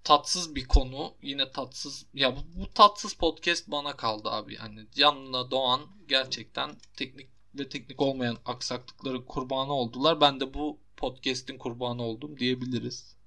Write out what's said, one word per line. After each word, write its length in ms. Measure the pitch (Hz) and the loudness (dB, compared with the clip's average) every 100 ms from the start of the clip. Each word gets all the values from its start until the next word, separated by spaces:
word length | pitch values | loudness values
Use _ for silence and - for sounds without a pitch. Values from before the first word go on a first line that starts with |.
| - | 8
tatsız 500 | 147 - 185 170 - | 6 6 -4 -2 -8
bir 120 | 127 | 6
konu. 460 | - 131 135 170 - | 6 6 -6 -8 -8
Yine 300 | 139 139 135 | -10 -6 -4
tatsız. 540 | 139 127 - 147 - - | -4 -8 -8 -12 -12 -14
Ya 220 | 135 135 131 | 0 0 0
bu, 40 | - 180 | -8 -8
bu 180 | 190 | -8
tatsız 400 | - 208 - 214 | 8 8 8 -10
podcast 540 | - 165 156 - 170 - | -2 -2 0 -2 -2 -2
bana 280 | 147 143 135 | -6 -6 -2
kaldı 340 | 117 107 110 | -2 -2 -2
abi. 240 | 110 107 | -4 -6
Yani 340 | 107 110 107 107 | -12 -12 -14 -14
Can'la 600 | - 147 139 135 127 127 | 4 4 4 -4 -4 -2
Doğan 300 | 131 131 131 156 - - | 0 2 0 -2 -20 0
gerçekten 720 | 131 131 127 110 - 139 147 - - | 0 0 -6 -8 -8 -8 -8 -20 -10
teknik 340 | 131 131 123 - - 139 | -10 -10 -20 -20 -18 -10
ve 140 | 135 | -8
teknik 320 | 143 - 135 | -8 -12 0
olmayan 360 | 139 131 120 113 - | 0 2 -2 -4 -6
aksaklıkların 760 | 123 - 123 - - 135 127 | -8 -6 -8 -8 -10 -6 -6
kurbanı 520 | 127 - 127 131 135 | -6 -8 -4 -4 -2
oldular. 480 | 143 117 123 147 160 | -2 -2 0 2 6
Ben 180 | 147 135 | 4 4
de 140 | 131 | -6
bu 260 | 135 151 - - - | -4 -6 -6 -18 -6
podcast'in 600 | 135 127 - 127 - 127 | -6 -4 -4 -4 -6 -10
kurbanı 460 | 127 120 123 120 | -8 -4 -4 -4
oldum 360 | 117 110 147 - | -4 -6 -10 -4
diyebiliriz. 760 | 123 127 123 123 120 - - - | -2 0 -2 -4 -4 -10 -16 -20